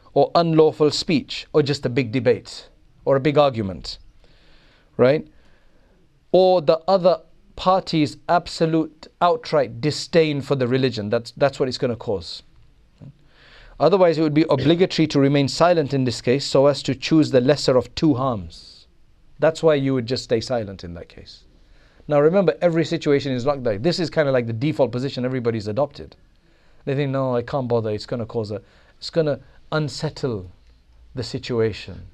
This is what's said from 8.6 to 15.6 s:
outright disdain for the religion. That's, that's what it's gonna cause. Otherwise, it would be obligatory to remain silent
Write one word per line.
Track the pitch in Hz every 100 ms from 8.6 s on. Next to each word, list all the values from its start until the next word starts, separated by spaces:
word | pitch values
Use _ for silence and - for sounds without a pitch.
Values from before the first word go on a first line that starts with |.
| 165 160 156 - - _
outright | 175 165 - 156 117 117
disdain | 147 139 - 170 156 143
for | - 143
the | 120
religion. | 131 131 113 104
That's, | 117 113
that's | - 139 -
what | 131
it's | 120
gonna | 127 113
cause. | - 95 82 - - _ - _ _ _ - - _ _ - - - -
Otherwise, | 147 190 175 151
it |
would | 156
be | 147 160
obligatory | 135 135 170 185 - 156
to | 143
remain | 139 143 135
silent | -